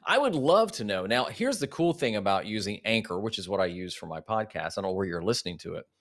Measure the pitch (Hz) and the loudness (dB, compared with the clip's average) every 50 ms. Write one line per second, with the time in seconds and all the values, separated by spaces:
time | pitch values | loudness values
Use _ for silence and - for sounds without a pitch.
0 | - - 196 262 285 254 180 143 131 151 175 214 226 214 - - 113 101 98 92 | -2 2 2 4 4 2 2 2 4 6 6 6 6 4 0 -4 -2 -2 0 0
1 | 92 98 117 123 127 - 120 - 226 269 269 190 143 - - - 165 170 160 170 | 0 2 2 2 2 0 -2 -2 0 0 0 0 -2 -4 -2 2 2 2 2 2
2 | 143 120 110 104 95 98 98 95 76 104 107 110 92 101 104 - - 107 113 113 | 0 0 0 2 2 2 2 2 2 -2 -4 -4 -2 -4 -4 -4 0 2 2 2
3 | - - 90 92 104 113 110 101 90 90 98 95 92 87 87 90 92 90 - - | 0 0 -4 -4 -4 -4 -4 -6 -4 -2 0 2 2 0 0 -4 -8 -8 -10 -10
4 | 90 82 82 80 - - 110 110 110 - - 82 80 82 - 104 98 95 92 95 | -10 -10 -10 -8 -6 -2 -2 -2 -2 -2 -4 -4 -4 -4 -4 -2 -2 -2 0 0
5 | 98 92 85 85 82 104 120 - - 90 85 76 - 85 87 78 - _ _ _ | 0 -2 -2 -2 0 0 0 0 -2 -6 -8 -10 -10 -10 -10 -10 -12 _ _ _